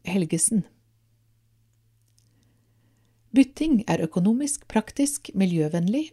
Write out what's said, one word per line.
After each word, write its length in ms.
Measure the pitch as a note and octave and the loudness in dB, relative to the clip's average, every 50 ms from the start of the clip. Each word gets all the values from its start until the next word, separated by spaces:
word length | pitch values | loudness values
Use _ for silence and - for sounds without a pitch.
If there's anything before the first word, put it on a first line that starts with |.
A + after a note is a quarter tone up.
| - | -6
Helgesen. 640 | - F3 G3 F3+ D#3+ - E3 - - - G#3+ F3 - _ _ _ _ _ _ _ _ _ _ _ _ _ _ _ _ _ _ _ _ _ _ _ _ _ _ _ _ _ _ _ _ _ _ _ _ _ _ _ _ _ _ _ _ _ _ _ _ _ _ _ _ - | -4 -2 -2 -2 -2 -2 -2 -2 0 0 -2 -2 -4 _ _ _ _ _ _ _ _ _ _ _ _ _ _ _ _ _ _ _ _ _ _ _ _ _ _ _ _ _ _ _ _ _ _ _ _ _ _ _ _ _ _ _ _ _ _ _ _ _ _ _ _ 4
Bytting 460 | B3 C4+ C4+ - - C#4+ D#4+ D#4 G#3+ G#3 - | 4 4 4 2 -4 -2 0 0 0 2 0
er 120 | E3 E3 - | -2 -2 -2
økonomisk, 640 | D#3+ - F#3+ F3 G3+ A3+ B3 D4 C#4+ - - - - | -2 -2 0 2 2 2 0 -2 -4 -6 -8 -8 -4
praktisk, 600 | - A3 G#3+ - - - C#4 C#4+ - - - - - | -4 -4 -4 -4 -2 -2 -2 -2 -2 -6 -12 -8 -2
miljøvennlig 760 | F#3+ F#3+ F#3 F3 E3 D#3 D3+ D#3+ E3+ E3+ F3+ G#3+ C#4 D#4 D#4 | 0 0 2 2 0 0 0 -2 -2 -2 -2 -2 -2 -4 -6